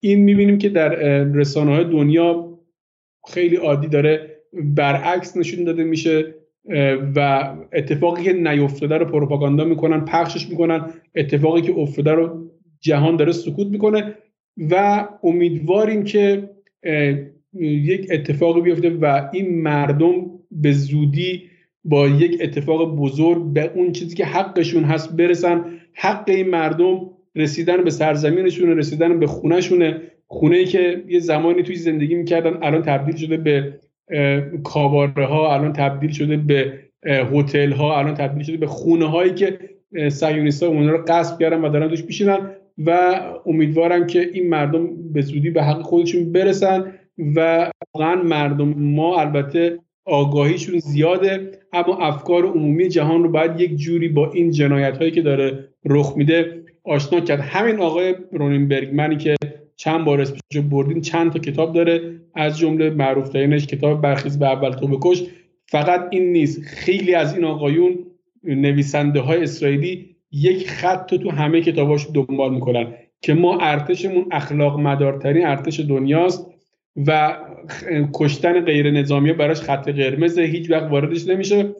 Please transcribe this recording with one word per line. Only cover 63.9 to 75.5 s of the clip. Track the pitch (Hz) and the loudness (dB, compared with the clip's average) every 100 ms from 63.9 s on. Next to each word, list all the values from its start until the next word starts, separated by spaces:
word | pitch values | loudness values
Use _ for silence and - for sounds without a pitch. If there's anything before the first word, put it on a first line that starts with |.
| 151 | 0
برخیز | 147 135 151 143 | 0 -2 -2 0
به | 139 | 0
اول | 135 139 | 0 -2
تو | 127 139 | -2 -4
بکش. | 131 180 180 - - _ _ _ | 0 2 0 -2 -14 _ _ _
فقط | 151 156 180 175 | -2 2 0 0
این | 185 180 | 0 2
نیست، | 170 143 - | 2 0 -2
خیلی | - - - 196 190 | -12 -8 -2 0 2
از | 175 147 | 2 2
این | 160 | -2
آقایون، | 165 151 143 156 180 180 - _ _ _ | -2 -2 0 2 2 0 -8 _ _ _
نویسنده‌های | - 135 139 143 143 151 147 143 127 165 | -6 0 2 2 0 0 0 0 0 0
اسرائیلی، | 156 - 143 143 170 185 - _ _ | 0 -2 -2 0 -2 -6 -14 _ _
یک | 143 170 185 - | -2 0 0 -4
خط | - 175 185 - | -4 -2 -2 -2
رو | 180 | -4
تو | - | -2
همه | 147 151 165 | -2 0 2
کتاباش | 165 151 143 147 147 | 2 0 2 0 0
دنبال | 151 135 135 135 | -2 -2 -2 -2
می‌کنن | 131 123 120 117 - - _ | -2 0 -2 -2 -10 -20 _
که | - | 0
ما | 156 175 175 | 4 4 2
ارتشمون | 160 147 147 180 190 180 180 | 0 -2 -2 -4 0 -2 0
اخلاق | 160 143 147 147 147 | -4 -4 0 0 2
مدارترین | 147 139 139 139 139 156 | 0 2 0 0 0 2
ارتش | 170 | 2